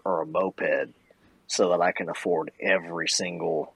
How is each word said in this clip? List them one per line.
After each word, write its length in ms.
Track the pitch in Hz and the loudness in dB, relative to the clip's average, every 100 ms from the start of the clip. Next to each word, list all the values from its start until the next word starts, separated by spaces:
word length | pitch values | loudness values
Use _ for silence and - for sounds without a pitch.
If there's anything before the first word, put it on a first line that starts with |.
| - | -2
or 160 | 87 | -2
a 40 | 78 | 0
moped 680 | 82 95 - 92 71 69 - _ _ _ _ - | 0 -2 -2 0 0 -2 -8 _ _ _ _ -6
so 220 | - 95 | 2 4
that 100 | 87 | 4
I 100 | 87 | 2
can 160 | - 87 | 0 -4
afford 440 | 78 - 85 - - | -4 0 0 -2 -4
every 480 | 98 95 85 85 80 | 0 0 0 -4 -2
single 640 | - 92 85 85 80 71 | -2 -2 -4 -2 -2 -4